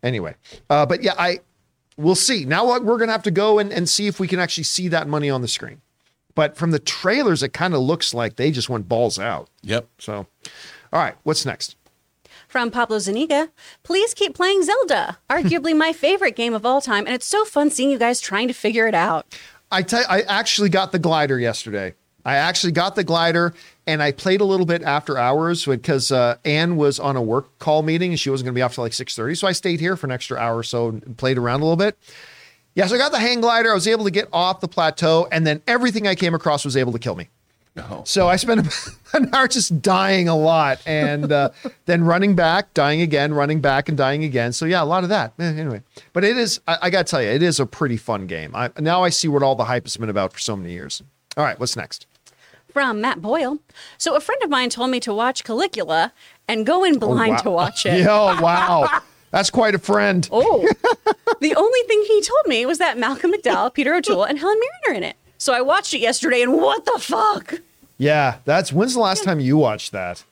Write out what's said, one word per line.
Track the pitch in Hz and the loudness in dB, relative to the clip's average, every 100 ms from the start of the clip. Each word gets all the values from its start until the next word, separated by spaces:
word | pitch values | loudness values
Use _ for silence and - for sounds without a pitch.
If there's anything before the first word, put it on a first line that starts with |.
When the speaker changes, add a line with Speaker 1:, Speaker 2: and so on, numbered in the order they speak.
Speaker 1:
Anyway, | 120 123 80 - _ - _ | -4 -4 -6 -12 _ -20 _
uh, | 143 | 2
but | 143 175 | 2 0
yeah, | 196 175 | -2 0
I, | 175 180 _ _ _ _ _ - | -2 -2 _ _ _ _ _ -2
we'll | 156 | 0
see. | 185 - 240 | 2 2 0
Now | 131 165 240 | 0 0 2
what, | 247 | 2
we're | 202 240 | 2 0
gonna | 226 | 2
have | 226 | 0
to | 208 | 0
go | 175 208 214 | 0 4 4
and, | 202 | 2
and | 196 175 | -2 -2
see | - 208 | 0 -2
if | - | -2
we | 185 | -2
can | 180 | -2
actually | 170 - | -2 -4
see | 151 - 180 | -4 -4 -2
that | 165 151 | -2 -2
money | 151 143 | -2 -2
on | 135 | -2
the | 117 | -4
screen. | - - - _ _ _ _ _ - | -6 -8 -18 _ _ _ _ _ -2
But | 151 - | -2 0
from | 170 | -2
the | 156 | 0
trailers, | - - 180 233 254 160 | -2 -4 0 2 2 0
it | 135 | -2
kinda | - 180 156 | -4 -2 0
looks | 127 170 - | 0 0 -2
like | 120 113 110 | -2 -4 0
they | 135 | -2
just | 135 - | 0 -4
went | 120 90 | -6 -2
balls | 117 120 92 | 0 0 0
out. | 107 87 - _ | -6 -6 -10 _
Speaker 2:
Yep. | 104 113 - _ | -6 -6 -6 _
Speaker 1:
So, | - 104 98 _ - - - - _ | -12 -10 -12 _ -20 -20 -20 -20 _
all | 160 | -4
right, | 143 - | -4 -4
what's | - 160 | -4 -4
next? | 135 - - - _ _ _ _ _ - _ | -4 -8 -12 -16 _ _ _ _ _ -20 _
Speaker 3:
From | 262 233 | -4 -4
Pablo | 247 233 220 | -2 -2 -2
Zuniga, | 190 214 320 285 320 _ - - | -4 -4 0 0 -2 _ -20 -20
"Please | - 359 453 | -4 0 0
keep | - 403 | -2 -4
playing | - 359 392 | 0 0 2
Zelda, | 320 440 403 214 - - _ | 2 0 2 0 -2 -8 _
arguably | 285 220 339 294 311 | -2 0 0 0 2
my | 320 | 0
favorite | 330 285 381 359 233 | 0 0 2 0 -2
game | 233 | -4
of | 226 | -2
all | 226 269 | 0 0
time, | 254 208 - | 0 -2 -2
and | |
it's | 247 - | -6 -2
so | 415 | -2
fun | 427 294 294 | 0 0 0
seeing | - 269 | 0 0
you | 269 | 2
guys | 233 247 | 0 -2
trying | - 196 240 | -4 -4 -2
to | |
figure | - 214 220 220 | -2 -2 0 2
it | |
out." | 185 180 160 - - - - _ | 2 0 -2 -6 -20 -20 -20 _
Speaker 1:
I | 190 | -4
tell, | 185 233 247 | 0 -2 0
I | 190 | 0
actually | 208 202 226 - 202 | 0 -2 0 0 2
got | 190 190 | 2 0
the | 185 | -2
glider | 165 160 147 131 | 0 0 2 0
yesterday. | 120 110 - 101 92 - _ _ | -2 -4 -8 -8 -8 -12 _ _
I | - 139 | -2 0
actually | 160 175 180 | 0 0 -2
got | 170 185 196 | 0 -2 -2
the | |
glider, | 185 165 165 165 170 - - _ - | -2 0 2 2 0 -4 -20 _ -4
and | 156 | 0
I | 147 | 0
played | 139 190 190 | -2 0 2
a | |
little | 202 190 170 | 2 2 2
bit | 170 | 0
after | 160 147 147 135 | 0 -2 -2 -2
hours | 123 143 160 170 | 2 2 0 -2
because, | 143 127 117 139 120 | -2 -2 0 -2 0
uh, | 131 120 117 | 2 2 0
Anne | - 151 170 170 | -2 0 0 2
was | 147 135 | 0 0
on | 139 131 | -4 -2
a | |
work | 113 123 139 _ | -2 -2 -4 _
call | - 151 | 0 0
meeting, | 156 165 180 | 0 -2 -2
and | 165 | -2
she | - | -2
wasn't | 135 127 | -4 -4
gonna | |
be | 123 | -2
off | 127 | -2
till, | 127 | -2
like, | 117 | -6
six | - 127 - | -6 -10 -8
thirty. | 113 | -6
So | 165 196 | -2 -2
I | |
stayed | 175 185 170 | -2 -4 -2
here | 165 185 | -2 -4
for | 139 | -6
an | |
extra | 127 - 123 | -8 -8 -6
hour | 117 117 | -4 -4
or | |
so | 117 120 117 | -4 -4 -4
and | 110 - 117 | -6 -12 -6
played | 131 127 | -2 0
around | 120 131 | 0 0
a | |
little | 156 165 | 0 2
bit. | 202 - _ - - - - _ _ | 0 -2 _ -20 -20 -20 -20 _ _
Yeah, | - 185 | -2 0
so | |
I | 240 | 2
got | 277 | 0
the | 277 | 0
hang | 233 240 | 0 2
glider. | 233 233 226 | 2 2 4
I | |
was | 208 175 | 2 2
able | 226 | 2
to | 202 | 2
get | 185 214 | -2 -2
off | 170 180 185 | 0 0 -2
the | - | -4
plateau, | - 160 151 165 160 175 | 0 0 2 2 4 2
and | 160 160 | 0 0
then | 151 - | 0 0
everything | 240 247 214 202 | 0 2 0 -2
I | |
came | 185 180 | 0 0
across | 165 170 147 | 0 0 0
was | 143 131 | 0 0
able | 127 | 0
to | 117 | -2
kill | 120 87 | -6 -8
me. | 85 _ _ _ _ - | -10 _ _ _ _ -18
Speaker 2:
No. | - 78 | -14 -12
Speaker 1:
So | - 196 180 | -4 0 2
I | 185 | 2
spent | - 226 156 - - - | 2 0 0 -4 -12 -18
<laughs> | _ | _
an | - 254 | -2 0
hour | 262 262 | 2 2
just | 254 - 160 | 0 0 0
dying | 202 185 190 190 170 | 2 2 2 2 2
a | 160 | 2
lot | 156 165 143 131 | 4 4 2 0
and, | - 156 147 147 147 | -2 0 0 0 0
uh, | 147 139 - 247 | 2 2 -2 -14
<laughs> | - - | -12 -2
then | 170 | 2
running | 170 170 202 | 4 4 4
back, | 180 165 180 208 | 4 4 2 0
dying | - 143 156 | 0 2 2
again, | 170 147 147 | 2 2 0
running | 147 143 156 | 0 2 2
back | 143 135 147 | 2 0 0
and | 147 | 0
dying | 131 143 | 0 0
again. | 156 127 117 | -2 -2 -2
So | 123 160 | -2 0
yeah, | 180 | 0
a | |
lot | 147 180 | 2 0
of | 175 | 0
that. | 208 127 - | -2 -2 -4
Eh, | |
anyway, | 170 156 156 107 - - - | -4 -4 -6 -8 -12 -20 -6
but | 175 | 0
it | 202 247 | 0 0
is, | 226 - - | -2 -4 -4
I, | 165 | -2
I | 180 | 0
gotta | 185 | 0
tell | 170 156 | 0 -2
you, | 110 | 0
it | 127 | 2
is | 175 151 | 2 0
a | 131 | -2
pretty | - 143 117 | -2 -2 -2
fun | - 107 92 | -4 -6 -4
game. | 85 78 87 | -10 -8 -6
I, | 120 - | -8 -4
now | 156 175 | 0 2
I | 180 | 2
see | - 165 | 0 0
what | 143 | 2
all | 139 | 2
the | 127 | 0
hype | 113 123 | 0 -2
has | - - | -4 -8
been | 110 | -4
about | 101 95 | -2 -4
for | - | -4
so | - 101 | -8 -6
many | 87 | -8
years. | 87 71 - - _ _ - | -12 -12 -14 -14 _ _ -4
All | |
right, | 147 - | -4 -4
what's | 123 - | -6 -6
next? | 82 - - _ _ _ _ _ _ | -10 -14 -18 _ _ _ _ _ _
Speaker 3:
From | 285 269 214 | -4 -2 -2
Matt | 233 175 | -4 -4
Boyle. | 202 302 262 302 _ - - - | -4 -2 -2 -6 _ -20 -20 -6
"So | 330 294 | -2 0
a | |
friend | - 539 | 0 -4
of | 415 | 0
mine | 277 247 | 0 -2
told | 240 247 | -2 -2
me | 254 | -2
to | 233 | -4
watch | 208 240 262 | -2 -2 -2
Caligula | - 226 370 220 160 160 170 _ - _ - | -6 -4 -2 -2 -2 0 0 _ -20 _ -6
and | 220 220 | -2 2
go | 359 | 2
in | 381 285 | 4 2
Speaker 1:
Oh, | |
Speaker 3:
blind | 214 240 220 | 2 2 2
Speaker 1:
wow. | 220 | 0
Speaker 3:
to | 220 | 0
watch | 170 180 - 196 | 0 0 -2 0
it." | 180 | 2
Speaker 1:
<laughs> | |
Yo, | 185 208 202 180 | 4 4 4 4
wow. | 165 175 180 170 143 294 - _ _ | 2 2 2 2 4 2 -2 _ _
That's | 180 196 | -2 0
quite | 240 220 190 | 2 2 2
a | |
friend. | - 208 202 185 - | 2 2 4 2 2
Speaker 3:
Oh. | 220 392 440 359 - 466 466 - | 2 4 4 4 2 2 2 0
<laughs> | - - - | 0 0 0
"The | 302 | 2
only | - 415 508 466 | 4 4 4 4
thing | 427 415 | 2 4
he | 427 | 2
told | 415 523 539 | 4 2 2
me | 240 254 | 0 0
was | 311 | 0
that | 349 240 | 0 0
Malcolm | 233 269 349 | -2 0 0
McDowell, | 403 247 185 220 | 0 0 0 0
Peter | - 269 | 0 0
O'Toole, | 339 415 175 | 0 2 0
and | 202 285 | 0 0
Helen | 339 427 | 0 2
Mirren | 494 719 587 | 0 -2 -4
are | 220 | -4
in | 170 | -6
it. | - _ _ | -10 _ _
So | - | -2
I | 247 | 0
watched | 262 359 392 | 2 2 0
it | 277 | -2
yesterday, | 226 240 - 247 | 0 0 0 2
and | 247 320 | 2 2
what | - 453 | 2 0
the | - 480 | -2 -4
fuck?" | - 440 427 403 - 339 _ _ _ _ | -2 0 0 0 -6 -14 _ _ _ _
Speaker 1:
Yeah, | 135 151 139 120 - | 0 2 2 -2 0
that's, | 160 190 | 0 2
when's | 139 240 | 0 0
the | 247 | 2
last | 208 190 | 0 0
time | 196 160 | -2 0
you | 131 147 | 2 4
watched | 131 107 - | 2 0 -8
that? | 101 90 90 - | -8 -8 -10 -16